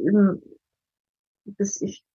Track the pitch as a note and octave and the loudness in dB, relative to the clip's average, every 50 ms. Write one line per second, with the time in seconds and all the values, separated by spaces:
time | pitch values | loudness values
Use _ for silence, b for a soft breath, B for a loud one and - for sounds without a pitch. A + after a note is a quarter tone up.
0 | - G3+ G3+ G#3 G3+ F#3+ E3 - - - - _ _ _ _ _ _ _ _ _ | 0 2 4 4 4 4 2 -2 -10 -18 -20 _ _ _ _ _ _ _ _ _
1 | _ _ _ _ _ _ _ _ _ G#3 G3+ - G3+ G3+ - - - G3+ - - | _ _ _ _ _ _ _ _ _ -12 -6 -6 -6 -6 -6 -6 -8 -8 -10 -12
2 | _ _ | _ _